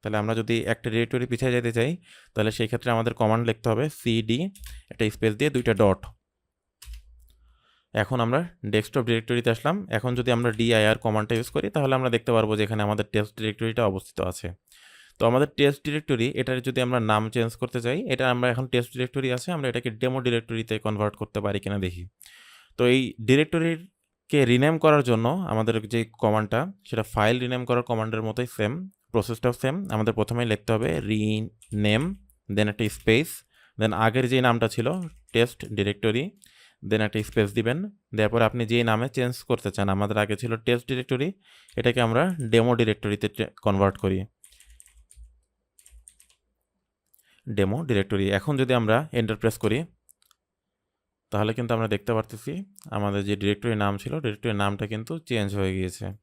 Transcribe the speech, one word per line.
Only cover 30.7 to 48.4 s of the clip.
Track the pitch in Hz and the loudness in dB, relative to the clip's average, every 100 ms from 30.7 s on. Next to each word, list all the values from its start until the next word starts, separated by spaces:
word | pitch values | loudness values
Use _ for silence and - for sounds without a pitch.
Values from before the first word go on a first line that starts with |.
হবে | 113 127 - 101 | 0 0 -2 -2
রিনেম, | 107 107 107 110 _ _ 104 104 110 160 196 _ _ _ | -2 0 -2 -4 _ _ -2 2 2 0 -6 _ _ _
then | 104 107 | 0 0
একটা | 101 110 - | 0 -4 -2
স্পেস, | - 113 160 - _ _ _ - | 2 2 2 -8 _ _ _ -4
then | 107 107 110 | -2 2 2
আগের | 117 127 | 2 2
যে | 131 127 | 2 4
নামটা | 117 113 | 2 0
ছিল | - 117 180 170 - _ | 0 -4 -4 -8 -16 _
টেস্ট | 117 120 - - 104 | 2 2 0 -10 -2
ডিরেক্টরি, | 101 101 113 110 165 - _ _ _ _ 101 | -2 0 0 0 -2 -8 _ _ _ _ -2
then | 107 107 | 0 0
একটা | 110 107 | -2 -2
স্পেস | - 101 104 | 2 2 2
দিবেন। | 113 143 208 - _ 110 | -2 -2 -6 -12 _ 0
দেওয়ার | 107 | 2
পরে | 117 110 | 4 2
আপনি | 123 110 | 2 0
যে | 117 117 | 2 2
নামে | 110 127 - | 0 0 -2
চেঞ্জ | 123 123 - | -4 -4 -4
করতে | 117 104 95 | -2 -2 -2
চান, | 98 95 | 0 0
আমাদের | 104 104 | 0 0
আগে | 104 104 | 0 -2
ছিল | 120 113 113 | -4 -4 0
টেস্ট | 120 - | 0 0
ডিরেক্টরি, | 127 127 127 151 196 _ - _ - | -6 -2 -2 -2 -6 _ -20 _ 0
এটাকে | 123 120 117 | 0 2 2
আমরা | 113 175 175 120 | 4 2 -2 2
ডেমো | 113 117 120 | 4 6 4
ডিরেক্টরিতে | 110 107 104 104 104 - | 2 2 -2 -2 -4 -4
টে-, | 110 - | -6 -2
কনভার্ট | - 98 98 95 | 0 4 2 2
করি, | 98 95 95 _ _ _ _ - _ _ _ - - _ _ _ _ _ _ - _ _ _ _ _ _ _ _ _ _ _ _ _ _ - 104 | -2 -2 -4 _ _ _ _ -20 _ _ _ -20 -20 _ _ _ _ _ _ -20 _ _ _ _ _ _ _ _ _ _ _ _ _ _ -8 0
ডেমো | 98 104 160 | 0 0 0
ডিরেক্টরি। | 107 98 101 98 | 0 0 0 0
এখন | 98 | 0